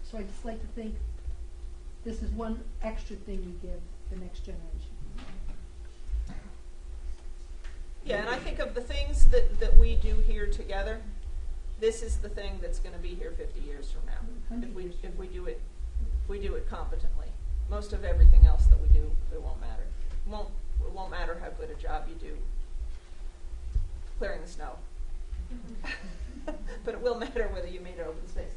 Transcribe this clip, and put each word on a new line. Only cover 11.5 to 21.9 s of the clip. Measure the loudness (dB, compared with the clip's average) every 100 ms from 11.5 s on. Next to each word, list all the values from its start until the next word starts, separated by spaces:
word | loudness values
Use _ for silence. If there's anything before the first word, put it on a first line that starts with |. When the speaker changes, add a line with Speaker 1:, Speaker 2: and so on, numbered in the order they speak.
| -8 -8 -4
Speaker 2:
this | -2 -2
is | -4 -2
the | -2
thing | -6 -8 -8
that's | -6 -4
gonna | -6 -6
be | -8
here | -8 -8 -6
fifty | -8 -8
years | -8 -8 -6
from | -6 -4
now. | -4 -6 -6
If | -6
Speaker 1:
Hundred | -6 -8 -8
Speaker 2:
we, |
Speaker 1:
years | -8 -8
from | -8
Speaker 2:
if | -10
we | -10
Speaker 1:
now. |
Speaker 2:
do | -8 -8
it, | -8 -10 -10 -8 -6 -4 -4
if | -4
we | -6
do | -6 -4
it | -6
competently. | -6 -4 0 0 0 -4 -8 -6 -4 -4
Most | -6 -6
of | -6
everything | 0 10 12 12 12
else | 10 10
that | 8
we | 10
do, | 6 6 0 0
it | -4
won't | -6 -6
matter. | -6 -6 -6 -6 -6 -4 -4
It |
won't, | -6 -6 -6 -4 -2 -4
it |
won't | -6 -8
matter | -6 -6 -6
how | -8
good | -10 -12
a | -8
job | -6